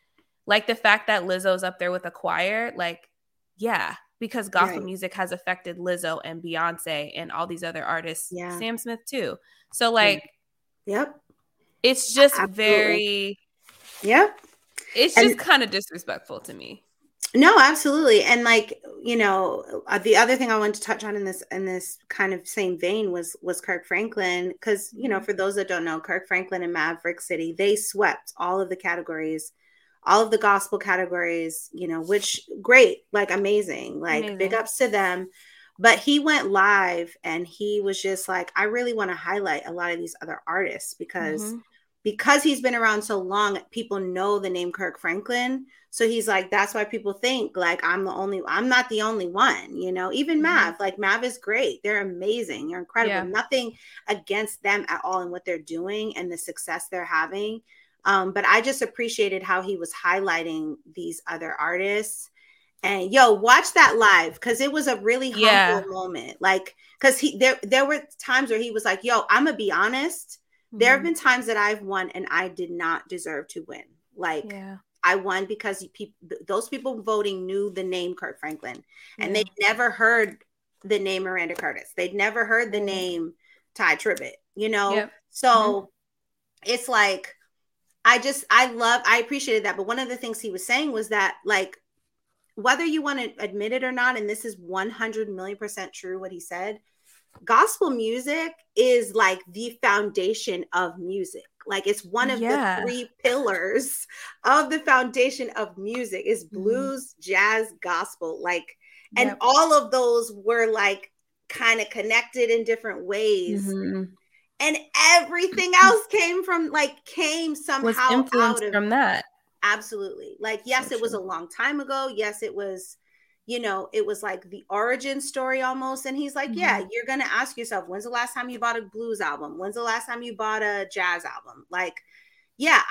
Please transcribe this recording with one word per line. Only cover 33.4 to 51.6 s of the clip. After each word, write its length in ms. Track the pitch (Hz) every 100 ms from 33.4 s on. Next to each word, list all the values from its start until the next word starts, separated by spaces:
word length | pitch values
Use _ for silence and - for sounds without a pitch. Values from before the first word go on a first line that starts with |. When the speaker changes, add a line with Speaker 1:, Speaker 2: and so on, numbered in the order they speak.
| 196 208 185 123 - 151
Speaker 2:
like, 220 | 165 156 208 190
big 140 | 190
Speaker 1:
Amazing. 20 | 226
Speaker 2:
ups 220 | 220 -
to 100 | 247
them. 400 | 202 185 180 185 _ - - - -
But 200 | 233 -
he 200 | - 294
went 320 | 302 294 196
live 640 | 196 202 202 180 175 170 -
and 240 | 175 160 175
he 320 | - 208 208
was 220 | 196 196
just 260 | 190 190 -
like, 240 | 180 175 -
I 60 |
really 280 | 208 240 247
wanna 220 | 220 190 165
highlight 500 | 170 202 185 147 -
a 60 |
lot 200 | 175 175
of 60 | 170
these 160 | 170 -
other 200 | 160 - -
artists 480 | 180 196 - - -
because 480 | - 185 156 156 214
Speaker 1:
Mm-hmm. 140 | 233 _ _ _ _
Speaker 2:
Because 400 | 214 214 - 285
he's 180 | 302 254
been 140 | 247 240
around 260 | 226 208
so 160 | 208 202
long, 400 | 185 202 202 190 -
people 280 | 233 226 202
know 400 | 185 180 202 208
the 100 | 196
name 220 | 180 175
Kirk 280 | 170 175 -
Franklin. 680 | 175 190 208 247 247 262 262 _ _
So 160 | - 226
he's 200 | 233 214
like, 220 | 190 185
"That's 240 | 202 202
why 120 | 220 208
people 280 | 220 202
think, 440 | 196 247 262 208 185
like, 260 | 170 175
I'm 220 | 165 185 190
the 80 |
only, 280 | - 196 190 -
I'm 220 | 170 254
not 180 | 254 247
the 120 | 214
only 260 | 214 220 175
one," 480 | 185 240 101 95 -
you 160 | 185
know? 200 | 180 185
Even 240 | 262 294 311
Speaker 1:
Mm-hmm. 60 |
Speaker 2:
Mav, 360 | 320 330 175 170
like, 180 | 196 190
Mav 260 | 196 226
is 140 | 247 240
great. 460 | 202 226